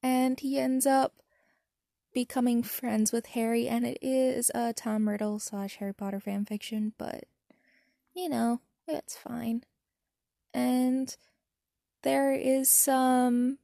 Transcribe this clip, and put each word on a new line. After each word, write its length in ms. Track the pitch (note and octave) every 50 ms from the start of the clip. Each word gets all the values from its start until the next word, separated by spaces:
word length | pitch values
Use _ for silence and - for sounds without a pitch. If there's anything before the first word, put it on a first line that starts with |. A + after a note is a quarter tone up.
and 380 | - B3+ B3+ B3+ B3+ C4 C4 -
he 180 | - C4+ C4+ C#4
ends 280 | C4 C4 C4 C4 C4
up 280 | C#4 C4+ C4+ C4 - _ _ _ _ _ _ _ _ _ _ _ _ _ _ _ _ _ _ _ _ _
becoming 480 | B3+ B3 - - C4 B3 B3 A#3+ A#3 A#3+
friends 500 | - - - - A#3+ A3 G#3+ G#3+ G#3+ -
with 140 | A#3 A3+
Harry, 420 | - - A#3+ A3+ A3+ A#3 A#3 A#3 -
and 160 | A3+ A#3 A#3+
it 140 | A#3+ - -
is 500 | - C4 C4 C4 C4 C4 B3+ A#3 A#3+ - -
a 180 | A#3+ A#3+ A#3 A3+
Tom 360 | - - A3+ G#3+ G#3+ G#3+ G#3+
Riddle 320 | G#3 G3+ G#3+ G#3 G#3 G#3+
slash 360 | - - - G3+ G3 G3 -
Harry 160 | - G#3 G3 G3
Potter 300 | - G3+ G3 G3 G3 -
fanfiction, 680 | G3+ G3 G3+ G#3 - G#3+ G#3 - - A3 G#3+ G#3+ G#3+ G#3+
but, 280 | _ - - - - - _ _ _ _ _ - _ _ _ _ _ _ _ _ _ _ _ _
you 140 | F4+ F4+ E4+
know, 320 | C#4 A#3 A3+ A#3 A#3+ B3 _ _ _ _ _
it's 300 | - D#4+ - - - -
fine. 480 | - - - - A#3 A#3 A3 A3+ A#3+ B3+ _ _ _ _ _ _ _ _ _ _ _ _ _ _ _ _ _ -
And 600 | B3 B3 B3 B3+ B3+ B3+ B3+ B3+ C4 C4+ C4 - _ _ _ _ _ _ _ _ _ _ _ _ _ _ _ _ _ -
there 300 | C4+ C4+ C4+ C#4 C#4 C4+
is 380 | C4+ - C4 C4 C4+ C4 C4
some 880 | - - - - C4+ C4 C4 B3+ B3+ B3+ B3 B3 A#3+ A#3+ B3 B3+ C#4 -